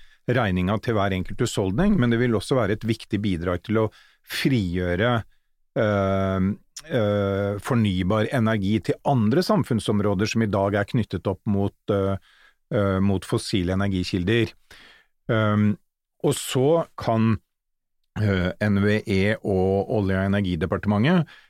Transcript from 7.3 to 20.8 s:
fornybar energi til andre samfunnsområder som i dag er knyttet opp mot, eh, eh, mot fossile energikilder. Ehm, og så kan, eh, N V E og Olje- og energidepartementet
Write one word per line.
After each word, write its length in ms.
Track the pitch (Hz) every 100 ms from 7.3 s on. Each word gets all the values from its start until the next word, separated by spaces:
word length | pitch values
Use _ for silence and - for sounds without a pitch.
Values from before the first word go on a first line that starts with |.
| 98 101 101
fornybar 720 | - 120 104 92 90 107 110
energi 460 | 127 110 110 95 110
til 140 | - -
andre 380 | - 127 107 147
samfunnsområder 840 | 175 175 131 113 - 104 101 95 107
som 140 | 113
i 40 | 110
dag 280 | 98 98
er 100 | 104
knyttet 420 | 104 120 104 92 101
opp 140 | 92 -
mot, 280 | 98 101 - -
eh, 260 | 101 98 98 - _ - _ _
eh, 280 | 110 98 95
mot 240 | 98 95
fossile 460 | - 123 - 101 87
energikilder. 800 | 95 101 95 90 95 90 117 107 - _ - - - _ _ -
Ehm, 480 | 113 107 104 104 - _ _ _ _
og 100 | 151
så 520 | - - 131 139 165 - -
kan, 420 | - 113 113 104 - _ _ _ _ _ _ -
eh, 360 | 104 95 90 -
N 200 | 107 101
V 220 | 104 107
E 300 | - 95 101
og 540 | 110 110 95 95 98 -
Olje- 280 | 110 95 95
og 120 | 98
energidepartementet 960 | 101 92 85 87 95